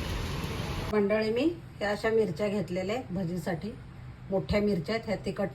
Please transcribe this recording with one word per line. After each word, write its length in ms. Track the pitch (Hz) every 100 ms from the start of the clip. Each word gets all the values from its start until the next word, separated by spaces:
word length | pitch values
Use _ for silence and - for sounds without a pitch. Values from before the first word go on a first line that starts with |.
| - - - - - - - - -
मंडळी, 400 | 214 202 214 220
मी 240 | 233 311 349 - -
ह्या 120 | 202
अशा 180 | 208 226
मिरच्या 380 | 220 208 170 208
घेतलेल्या 480 | 202 170 180 185 233
आहेत 120 | 269
भजीसाठी. 600 | 185 170 180 160 165 202 247 - - - - -
मोठ्या 320 | 190 - 208
मिरच्या 340 | 208 185 - 220
आहेत, 120 | 220
ह्या 100 | 185 -
तिखट 240 | 190 196